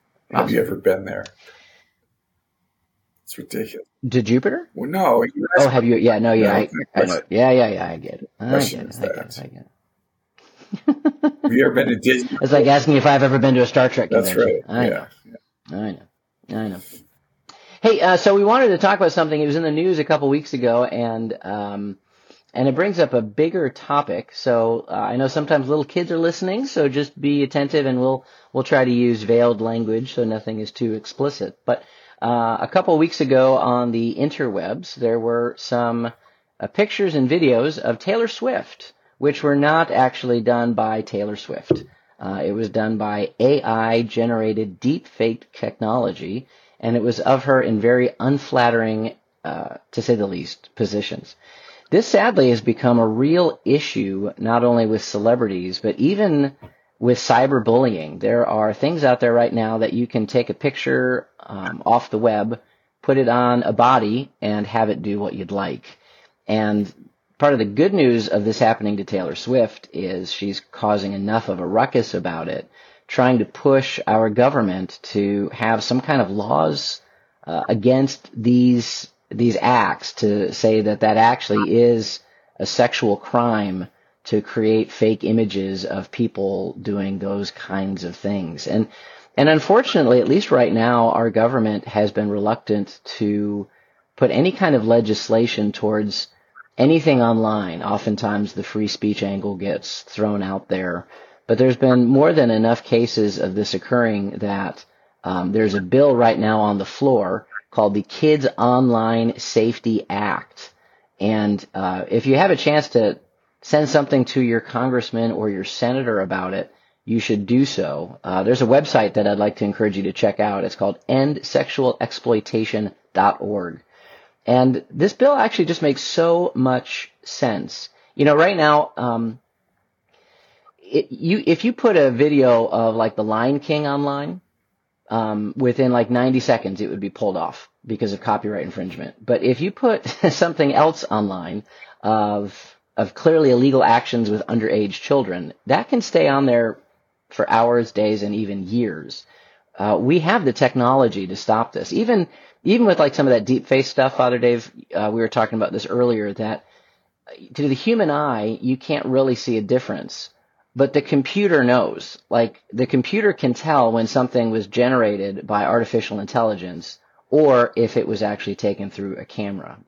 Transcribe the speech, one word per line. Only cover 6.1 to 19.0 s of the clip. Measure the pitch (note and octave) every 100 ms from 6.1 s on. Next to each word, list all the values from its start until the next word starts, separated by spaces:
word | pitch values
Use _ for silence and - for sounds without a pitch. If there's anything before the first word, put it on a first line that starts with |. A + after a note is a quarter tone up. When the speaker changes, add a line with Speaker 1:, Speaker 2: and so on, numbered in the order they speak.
| G#2+
Speaker 2:
no, | A#2
yeah, | A2 G#2
Speaker 1:
No, |
Speaker 2:
I, | G#2
Speaker 1:
what | G#2+
kind | -
of | - -
Speaker 2:
I |
know. | F#2
Speaker 1:
question, | E2+ -
Speaker 2:
Yeah, | G#2 C3
yeah, | B2+ A2
yeah, | F#2+ F2+
I | E2
get | - -
it. | - _
I | A#2+
Speaker 1:
question | C#3 C3+ -
Speaker 2:
get | -
Speaker 1:
is | -
Speaker 2:
it. |
I | -
get | -
Speaker 1:
that? | - -
Speaker 2:
it. |
I | -
get | -
it. | - _ _ _ _ _ _ _ _ _ - - - C#4+ D4 - D4+ -
<laughs> |
Speaker 1:
Have | -
you | A#2+ C#3
ever | B2
been | -
to | A2+
Disney? | B2 B2+ B2 -
Speaker 2:
It's | C3+
like | C#3+ C3
asking | C#3+ D3+ C#3
if | C#3+
I've | C#3
ever | C3+ C3
been | C3+ B2+
to |
a | A#2+
Star | C#3 B2+
Trek | - G#2
Speaker 1:
That's | A2+ F#2+
Speaker 2:
convention. | F#2 - - -
Speaker 1:
right. | A2+
Speaker 2:
I | A#2+
Speaker 1:
Yeah. | - - _ _ - _ _ -
Speaker 2:
know. | F#2
I | G#2+
know. | F2 _ _ _ _ - A2
I | G#2+
know. | F#2 - - _ _ _ _ _ - - -
Hey, | A3+ G#3+
uh, | F3+ F3+
so | G3 G3+
we |
wanted | G3+ B3 A#3+
to | F3
talk | F#3+
about | G3